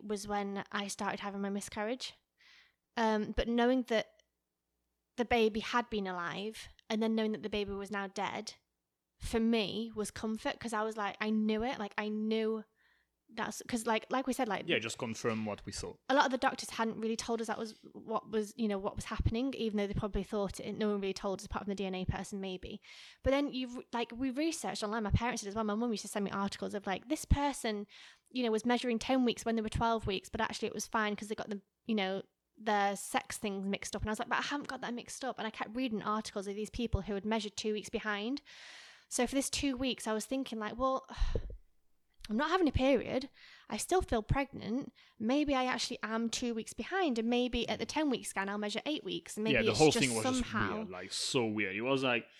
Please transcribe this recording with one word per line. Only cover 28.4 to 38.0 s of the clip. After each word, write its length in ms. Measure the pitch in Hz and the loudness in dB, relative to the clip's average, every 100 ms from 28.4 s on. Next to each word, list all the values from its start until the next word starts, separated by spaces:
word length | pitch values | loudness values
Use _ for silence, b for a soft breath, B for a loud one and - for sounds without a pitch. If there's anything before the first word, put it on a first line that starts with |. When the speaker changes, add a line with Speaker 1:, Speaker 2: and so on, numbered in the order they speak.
Speaker 1:
know, 80 | 240 | 0
was 140 | 220 | 2
measuring 340 | 240 240 247 226 | 2 2 2 0
ten 280 | - 262 247 | 2 4 4
weeks 180 | - | 2
when 100 | - | 0
they 80 | 226 | 0
were 60 | 214 | 0
twelve 380 | - 233 226 220 | 0 2 2 0
weeks, 240 | 190 - | -4 -4
but 100 | - | -2
actually 280 | 220 - 214 | 0 0 -4
it 60 | |
was 120 | - - | -4 -2
fine 280 | 233 214 | 0 0
'cause 140 | 208 208 | -2 -4
they 60 | |
got 160 | 220 - | -6 -6
the, 100 | 202 - _ - | -8 -10 _ -2
you 80 | |
know, 280 | 214 190 190 - _ _ - | 0 0 -2 -6 _ _ -8
their 400 | 220 208 202 196 | 0 4 4 2
sex 420 | - 262 - - | -2 -2 -2 -4
things 260 | 220 196 | -4 -2
mixed 300 | 196 196 - | -2 -2 -4
up. 80 | 208 | -6
And 80 | 214 | -4
I 20 | |
was 60 | 214 | -4
like, 100 | - | -2
"But 100 | 240 | 0
I 40 | |
haven't 260 | 247 285 - | 0 -4 -6
got 120 | 262 | -8
that 140 | 226 | -6
mixed 300 | 240 - - | -8 -8 -8
up." 140 | 262 - | -6 -4
And 80 | 220 | -6
I 40 | |
kept 260 | - - 220 | -6 -6 -2
reading 260 | 262 214 | -2 -2
articles 440 | - 214 - - 196 | 0 -2 -2 -6 -6
of 100 | 202 | -4
these 140 | 214 | -4
people 320 | - 233 196 | -2 0 0
who 120 | 196 | 0
had 100 | 202 | -4
measured 320 | 208 226 208 - | 0 0 -2 -4
two 180 | 220 | -2
weeks 140 | 214 - | -2 -2
behind. 540 | 214 | -4